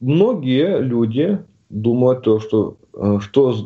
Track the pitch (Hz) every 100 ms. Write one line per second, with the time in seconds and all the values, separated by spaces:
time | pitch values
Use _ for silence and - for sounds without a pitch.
0 | 127 156 220 208 127 127 175 180 127 120
1 | 113 117 170 202 - _ _ 104 117 120
2 | 127 127 117 107 107 110 92 - _ -
3 | 101 101 101 143 131 113